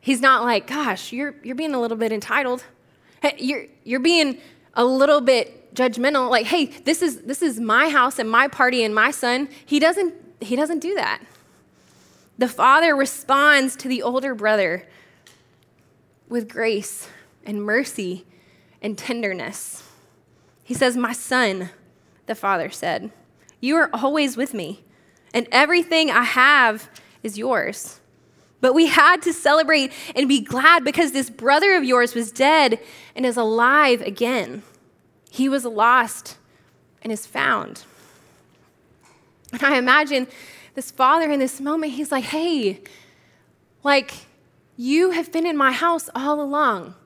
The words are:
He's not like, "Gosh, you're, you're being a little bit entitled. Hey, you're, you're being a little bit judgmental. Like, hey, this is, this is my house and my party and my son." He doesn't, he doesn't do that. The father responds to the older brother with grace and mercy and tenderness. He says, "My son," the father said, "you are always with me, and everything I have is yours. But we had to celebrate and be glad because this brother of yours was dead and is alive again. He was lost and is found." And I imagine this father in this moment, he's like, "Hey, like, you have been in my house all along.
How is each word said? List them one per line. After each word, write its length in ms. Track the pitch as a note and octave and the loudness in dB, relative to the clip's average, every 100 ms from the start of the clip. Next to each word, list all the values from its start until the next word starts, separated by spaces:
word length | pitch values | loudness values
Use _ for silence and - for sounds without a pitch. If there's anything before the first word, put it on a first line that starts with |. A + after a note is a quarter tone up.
He's 200 | - B3+ | 0 2
not 220 | C4+ C4 | 4 4
like, 240 | A#3+ A3 - | 2 -2 -2
"Gosh, 460 | C#4+ C#4 F#3 - | -6 -4 -6 -8
you're, 240 | A#3+ C#4+ C#4 | -8 -8 -10
you're 120 | A3+ | -12
being 180 | B3+ D#4+ | -8 -4
a 80 | C4 | -4
little 160 | A#3 A3+ | -4 -4
bit 160 | A3+ | -4
entitled. 520 | G#3+ G#3 A#3+ C4 B3 - _ _ _ _ _ | -4 -4 -4 -2 -6 -10 _ _ _ _ _
Hey, 140 | D4 - | -4 -2
you're, 280 | B3+ C#4 - _ | -4 -6 -8 _
you're 160 | - B3+ | -6 0
being 380 | C4 E4+ D4 B3 - _ _ | 2 4 2 -2 -14 _ _
a 100 | - | 0
little 360 | A#3+ C4 C#4+ G3 | 2 4 4 4
bit 520 | B3 B3 - - _ | 4 2 0 -10 _
judgmental. 540 | - B3+ A3+ C4 D4 B3+ | -2 -2 0 0 0 2
Like, 180 | A#3+ G#3+ | 0 0
hey, 200 | E4+ C#4+ | -2 -2
this 340 | - - E4 | -4 -4 0
is, 220 | F4 A#3+ | -2 -4
this 180 | G#3+ C#4+ | -10 -4
is 200 | E4 A3 | -4 -4
my 280 | A3+ A3+ D#4 | 0 2 4
house 300 | C#4+ B3+ C4+ | 2 2 0
and 100 | A3 | 0
my 200 | A#3 C#4 | 2 2
party 340 | - B3+ B3 | 2 0 2
and 120 | A3 | 0
my 160 | G#3+ A#3 | 2 0
son." 360 | D4 B3 B3 C#4 - | 0 -2 -2 -4 -12
He 140 | - D4 | -4 2
doesn't, 340 | D#4+ F4 F4+ - - _ | 2 2 -4 -6 -20 _
he 160 | G3+ B3 | -6 -4
doesn't 240 | D4+ E4 | -2 -4
do 160 | E4 G4 | -4 -4
that. 260 | - G#2 - _ _ _ _ _ _ _ _ _ _ - | -4 -6 -10 _ _ _ _ _ _ _ _ _ _ -4
The 120 | B3 | -4
father 460 | - B3 C#4+ E4 | 2 4 6 4
responds 840 | C#4+ C4+ - - C4+ D4 C#4+ C4 - | 2 -2 -6 -2 2 4 4 2 -6
to 120 | C4 | -6
the 140 | B3+ | -4
older 320 | A#3+ B3+ C4+ | -2 -4 -4
brother 520 | A#3+ G#3+ G#3+ F#3 F3+ - _ _ _ _ _ _ _ _ _ _ _ _ _ _ | -4 0 2 0 -4 -10 _ _ _ _ _ _ _ _ _ _ _ _ _ _
with 200 | A#3+ A3+ | -8 -6
grace 600 | - A3+ G#3 G3+ - - - _ _ | -4 -2 -2 -6 -14 -18 -20 _ _
and 180 | - G#3 | -10 -8
mercy 640 | G#3 A3+ C#4 - F#3 F3+ - _ _ _ _ _ | -2 -2 -2 -8 -8 -8 -14 _ _ _ _ _
and 160 | G#3 G3+ | -10 -10
tenderness. 920 | - A#3+ G#3+ F#3 B2+ G#3 - - - _ _ _ _ _ _ _ | -8 -6 -6 -6 -10 -12 -14 -16 -20 _ _ _ _ _ _ _
He 100 | _ | _
says, 220 | B3 B3+ B3 | -2 0 0
"My 160 | A#3+ | -4
son," 580 | B3 - B3+ A#3 F#3+ F3+ - _ _ _ _ - | -6 -4 0 0 -2 -10 -14 _ _ _ _ -12
the 80 | |
father 360 | A3 G3 F#3+ E3 | -6 -2 -2 -4
said, 420 | - - - G#3+ _ _ _ _ _ | -6 -6 -6 -8 _ _ _ _ _
"you 160 | B3 D#4+ | -2 0
are 140 | D4+ | 0
always 440 | A#3 C4+ D4+ C#4+ A#3 | -2 -2 0 -2 -2
with 180 | C4+ | -6
me, 280 | A3 D#3+ G3+ _ _ _ _ _ | -6 -10 -12 _ _ _ _ _
and 120 | - - | -6 0
everything 580 | B3 D4 F4 E4+ D#4+ D#4 | 2 4 2 2 0 2
I 120 | A3+ | 2
have 680 | A#3+ C4 C4 C#4+ A#3+ G#3+ - - _ _ | 2 4 6 6 4 0 -10 -20 _ _
is 140 | A3+ G3+ | -12 -6
yours. 640 | A#3+ A#3 - G#3 - - _ _ _ _ _ _ | -2 -2 -2 -8 -14 -18 _ _ _ _ _ _
But 120 | C4 | 2
we 120 | C#4 E4 | 4 4
had 340 | E4 D4+ F4+ | 6 6 4
to 100 | F4 | 0
celebrate 600 | D#4+ C#4+ D4+ D4+ D#4 C4 - - | -2 2 2 4 2 0 -8 -8
and 140 | - C4+ | -2 0
be 120 | C#4 | 0
glad 440 | G#3 B3 D4 E4+ | 0 2 4 4
because 280 | C4 D4 D#4+ | 2 0 0
this 160 | C4 C4+ | 0 -6
brother 460 | - A3+ D4 G4 | -4 2 4 4
of 100 | F#4 | 2
yours 300 | C4+ B3 A#3+ | 2 2 2
was 180 | A#3 A3 | -2 -8
dead 480 | - C4+ D#4 C4+ A3 - - - | 0 4 4 4 0 -8 -20 -20
and 120 | - B3+ | -4 -4
is 100 | A#3 | -2
alive 640 | A3 A3+ A#3+ C#4+ C#4+ A#3+ | -2 2 4 4 4 2
again. 600 | - G3 A#3 B3+ D#3 D#3+ - _ _ _ _ _ _ | -2 -4 -2 -2 -4 -12 -16 _ _ _ _ _ _
He 180 | - C4+ | -4 -2
was 160 | C4+ B3 | -2 -4
lost 720 | G#3+ A3+ B3+ A3+ - - - _ _ _ _ _ _ | 0 4 4 2 -6 -16 -20 _ _ _ _ _ _
and 100 | A3+ | -10
is 140 | G#3+ - | -10 -8
found." 580 | C4+ C3+ A2 - - - _ _ _ _ _ _ _ _ _ _ _ _ _ _ _ - | -2 0 0 -4 -16 -20 _ _ _ _ _ _ _ _ _ _ _ _ _ _ _ -16
And 100 | A#3+ | -2
I 140 | C#4 C#4 | 0 2
imagine 520 | B3 C#4 D4+ C#4 B3+ - - - - | 2 2 2 -2 -4 -12 -20 -20 -16
this 160 | - B3+ | -14 -14
father 400 | - C4 D#4 D#4+ | 0 2 4 2
in 100 | C#4+ | 0
this 200 | C4 - | -2 -4
moment, 320 | C#4 D#4+ D#4 | -6 -4 -4
he's 180 | B3+ D4 | -6 -4
like, 140 | C4+ | -4
"Hey, 560 | - D#4 E4+ D#4 G#3 E3+ - - _ _ _ _ _ _ _ _ | -4 -4 -2 -2 -2 -4 -14 -20 _ _ _ _ _ _ _ _
like, 280 | C#4+ C#4 - - - _ _ _ _ - | 0 0 0 -18 -20 _ _ _ _ -10
you 340 | A#3+ D4+ F#4 | 0 2 2
have 200 | E4+ E4 | 0 -4
been 160 | E4 E4+ | -2 -2
in 100 | D4+ | 2
my 160 | C4+ | 2
house 360 | B3+ E4 E4+ - | 2 0 0 -4
all 260 | - C#4 D4 | -6 -2 -2
along. 540 | C#4+ C#4+ C#4+ G3+ E3+ F3+ | -2 0 0 -2 -8 -18